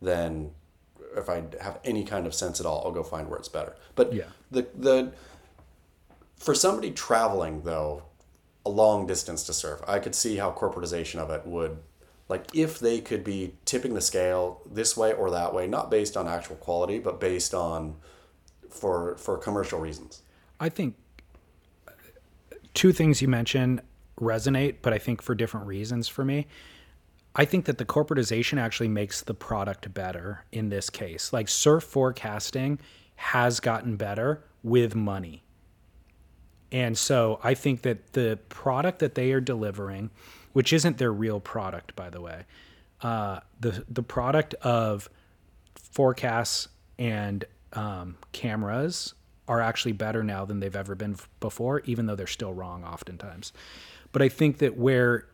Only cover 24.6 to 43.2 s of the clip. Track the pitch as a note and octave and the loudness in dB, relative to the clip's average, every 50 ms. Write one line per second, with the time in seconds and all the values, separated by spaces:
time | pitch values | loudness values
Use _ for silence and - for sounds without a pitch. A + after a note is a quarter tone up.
24.6 | C#3 C#3+ - - - B2 A2+ G#2+ - - A#2+ G#2+ - - A#2+ G#2 A#2 A2+ - A2 | 2 0 0 0 0 0 0 2 0 -2 -4 -4 -2 -4 0 0 0 -2 -2 -6
25.6 | G2+ G2+ F#2+ G2 G#2 A2 B2 A#2 A#2 - - - C3+ C3+ C#3 D3 D3 - - - | -8 -6 -6 -6 -4 -2 -2 -2 -2 -4 -4 -2 -2 0 0 0 -2 -4 -10 -18
26.6 | - - - - - - - - _ _ _ _ _ _ _ - D3 D3 - F#3 | -20 -20 -20 -20 -20 -20 -20 -20 _ _ _ _ _ _ _ 4 4 4 4 2
27.6 | - - C3+ - B2 - - D3 D3+ - D#3 C3+ A#2+ G#2 A2+ A2+ A#2 - - C#3 | 2 0 -2 -2 -2 0 2 2 2 4 2 2 2 2 2 0 0 0 0 0
28.6 | A#2 A2+ - - A#2 A2+ G#2+ G#2 G#2 G2 - - - - A2 - - - A2+ G#2 | 0 0 0 0 0 0 2 0 0 -2 -4 -8 -6 -6 -8 -8 -4 -4 -2 -2
29.6 | G2 G2+ G2 - - G2+ F#2 G2 F#2 F#2 F2+ F2 E2+ G2 G#2 - - - - A2+ | -2 -2 -4 -6 -8 -10 -8 -6 -6 -6 -6 -8 -8 -8 -8 -10 -12 -10 -6 -4
30.6 | A2 G#2 G2+ G2 - - - - G#2+ F2+ E2 D#2 - - - A#2+ A2 - - - | -2 -2 -2 -2 -4 -4 -8 -8 -10 -8 -8 -8 -6 -2 -2 -2 0 0 0 4
31.6 | - D3+ D3+ E3 D#3 - - C#3 C3 C3 B2 - - A2 G#2 G#2+ - - - C3 | 8 8 8 8 4 0 2 2 2 2 2 -2 -6 -6 -6 -6 -6 -4 -4 -2
32.6 | C3 C#3 D3 C#3+ - - - - - _ _ - - - - B2+ A#2+ B2 A#2+ A2 | 0 0 0 -2 -4 -12 -20 -20 -20 _ _ -8 -4 0 2 4 4 4 4 2
33.6 | - B2 A2+ A2+ - B2 A2 G2 A2 G2+ G2+ G#2+ A#2 C#3 D#3 D3+ - - _ _ | 0 0 0 0 -2 -4 -4 -4 -4 -4 -4 -2 0 0 -2 -2 -6 -14 _ _
34.6 | - A2+ A#2 B2 A#2+ A2+ G#2 A2 G#2+ G2+ G2 F#2+ F#2 E2+ D#2 - - _ _ _ | -2 4 4 6 6 6 2 0 0 0 -2 -4 -6 -8 -10 -16 -20 _ _ _
35.6 | _ _ _ _ _ _ _ - - _ _ _ - _ _ _ - - _ _ | _ _ _ _ _ _ _ -20 -20 _ _ _ -20 _ _ _ -20 -20 _ _
36.6 | _ _ - B2+ B2+ A#2 A2+ - - - C#3+ B2+ A#2 A2 A2 - - A#2 C3 - | _ _ 0 0 0 2 0 0 2 4 6 6 6 4 2 2 2 2 2 2
37.6 | - C#3+ C3 A#2+ - C3 A#2 G2 - - - C#3 B2 A2+ A2 G#2 - - - - | 2 0 0 2 0 -2 -2 -2 -6 -4 0 0 2 2 0 -2 -6 -14 -18 -4
38.6 | - C#3 B2+ C3 D3+ F#3 F3+ - D#3+ C3+ - - B2+ C3 C3+ C3 B2+ C3+ B2+ A2+ | -2 0 2 2 2 0 0 0 0 0 0 0 2 2 2 2 2 0 -2 -2
39.6 | G#2+ G#2 F#2+ G2+ G2+ G2 G2 F#2+ G#2 A2 - - - - - - - - - C3+ | -2 -4 -4 -6 -8 -8 -6 -8 -8 -10 -10 -14 -20 -20 -20 -20 -20 0 2 4
40.6 | B2 - D#3+ E3 C#3+ E3+ D3 A2+ C3 A#2 G#2+ G2+ A2 A2 G#2+ G2+ F#2+ - - A2+ | 4 6 4 6 6 4 4 4 2 2 2 2 0 0 0 -2 -4 -6 -6 -4
41.6 | G2+ F#2+ F2+ F2 - - - - F2+ F2 E2+ F2+ F2 E2+ D#2+ - - - - - | -4 -4 -6 -8 -12 -12 -14 -12 -12 -12 -12 -12 -12 -12 -12 -14 -14 -18 -20 -20
42.6 | - - - - - _ _ _ - A#2 A#2 A2 | -20 -20 -20 -20 -20 _ _ _ -4 -2 -2 0